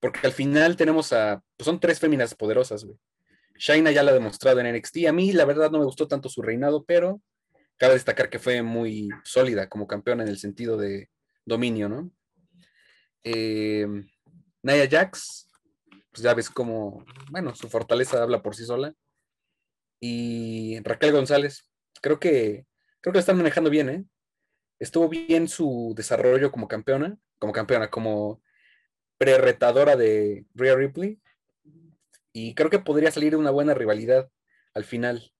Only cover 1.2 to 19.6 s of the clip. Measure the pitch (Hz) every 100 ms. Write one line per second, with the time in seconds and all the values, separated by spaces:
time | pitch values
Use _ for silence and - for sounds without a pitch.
1.2 | 107 101 _ _ 139 180 175 160 160 147
2.2 | 120 - 107 110 127 104 107 - _ _
3.2 | _ _ _ _ - 151 160 147 143 131
4.2 | 110 - 131 127 120 117 - - 170 165
5.2 | 190 190 143 147 156 156 143 131 151 139
6.2 | 131 - 113 117 139 151 147 175 175 202
7.2 | _ _ _ _ _ _ 127 131 127 117
8.2 | 123 117 123 123 117 117 113 107 104 101
9.2 | - - 131 107 95 107 101 104 113 117
10.2 | 110 101 101 101 117 110 101 98 98 _
11.2 | _ _ - 117 123 113 104 117 175 _
12.2 | _ _ _ _ _ _ _ _ _ _
13.2 | 117 113 110 107 107 107 104 104 98 _
14.2 | _ _ _ _ 131 143 139 151 190 -
15.2 | - - _ _ _ _ _ _ _ -
16.2 | 113 120 113 - 120 113 104 104 - -
17.2 | - 156 160 120 120 113 110 117 131 127
18.2 | 117 117 - 107 113 123 143 156 _ _
19.2 | _ _ _ _